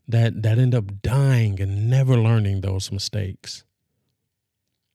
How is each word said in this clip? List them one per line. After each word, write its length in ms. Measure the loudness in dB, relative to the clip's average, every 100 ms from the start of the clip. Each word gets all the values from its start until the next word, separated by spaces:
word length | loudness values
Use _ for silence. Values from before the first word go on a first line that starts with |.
| -2
that, 340 | 2 2 0
that 160 | 0 2
end 160 | 2
up 280 | 0 -2 -6
dying 580 | -2 0 2 2 2 -2
and 300 | -4 -2 0
never 260 | 2 4 2
learning 460 | 4 2 0 -2
those 280 | -2 -4 -6
mistakes. 720 | -8 -6 -6 -6 -10 -16 -18 -20 _ _ _ _ _ _ _ _ _ _ _ _